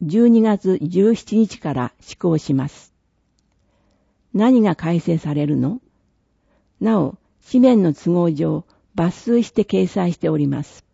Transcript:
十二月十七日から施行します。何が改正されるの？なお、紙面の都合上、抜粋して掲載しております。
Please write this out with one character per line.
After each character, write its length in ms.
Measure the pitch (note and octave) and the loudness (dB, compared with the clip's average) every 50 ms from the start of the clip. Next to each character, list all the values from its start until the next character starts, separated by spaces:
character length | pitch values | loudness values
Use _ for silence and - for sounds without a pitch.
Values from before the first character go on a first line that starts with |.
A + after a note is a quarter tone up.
十 260 | F3 D3 E3+ A3+ A#3+ A#3+ | -8 -4 0 2 4 4
二 140 | A3+ A3+ | 4 4
月 360 | A3 A3 G#3 G3 - F#3+ F#3 - | 4 2 0 0 0 -2 -2 -2
十 340 | - E3+ F3 F#3 G3 A3 A#3 | -2 -4 0 2 2 2 2
七 220 | - - - G#3 A3 | 0 -4 -4 -2 0
日 220 | A3 G3 - - | 0 -2 -4 -8
か 140 | - D#3+ C#3 | -8 -8 -6
ら 200 | C3 B2 A#2+ _ _ | -6 -6 -8 _ _
施 180 | _ - - - | _ -20 -12 -6
行 200 | - F3 E3 D3+ | -2 -2 -2 -2
し 160 | - - C#3+ | -2 -2 -2
ま 140 | C3+ C3 C#3+ | -2 -2 -4
す。 260 | - - - _ _ _ _ _ _ _ _ _ _ _ _ _ _ _ _ _ _ _ _ _ _ _ _ _ _ _ _ _ - | -8 -14 -20 _ _ _ _ _ _ _ _ _ _ _ _ _ _ _ _ _ _ _ _ _ _ _ _ _ _ _ _ _ -4
何 280 | F#3 A3 B3+ C4 A#3+ | 0 2 4 4 4
が 140 | G#3+ G3 - | 4 2 0
改 240 | - E3+ D#3+ F3 E3+ | -2 -4 -2 -2 -2
正 180 | - F3 E3 D#3+ | -2 -2 -4 -4
さ 160 | - D3 D3 | -4 -4 -4
れ 140 | D3 D3 C#3+ | -2 -2 -2
る 80 | D3+ | -2
の？ 260 | C3+ B2+ C#3+ A3+ B3+ _ _ _ _ _ _ _ _ _ _ _ _ _ _ _ _ _ _ _ - | -2 -2 -4 -4 -8 _ _ _ _ _ _ _ _ _ _ _ _ _ _ _ _ _ _ _ -6
な 200 | - A3 A3+ G3 | -2 0 0 0
お、 180 | D3 C3 - - _ _ _ _ _ - | 0 -2 -6 -10 _ _ _ _ _ -2
紙 120 | - B3+ | 2 4
面 220 | B3+ B3+ B3 G#3+ F#3 | 4 6 4 4 2
の 100 | E3 C#3+ | 2 0
都 180 | - - E3+ | -2 -2 -2
合 200 | F3 F3 F3 E3+ | 0 0 0 0
上、 340 | D#3+ C#3+ E3 D#3+ D#3 D#3 - _ _ _ _ _ - | -2 -2 -2 -4 -4 -4 -8 _ _ _ _ _ -6
抜 160 | F3 E3 F3+ | -4 -4 -4
粋 320 | - - - A#3 A#3 A#3+ A3 | -4 -6 -4 -2 0 0 0
し 80 | - | -2
て 120 | - A#3 G3+ | -2 -4 -4
掲 240 | - - F#3+ F#3+ F3+ | -2 0 -2 -2 -2
載 260 | - G#3 F3+ F3 E3 | -2 -2 -2 -2 -4
し 40 | - | -4
て 120 | - D#3 | -4 -2
お 80 | D#3 D3 | -2 0
り 80 | D3 | -2
ま 180 | C#3 C#3 C3+ D3 | -2 -2 -4 -8
す。 220 | - - - _ _ | -12 -14 -20 _ _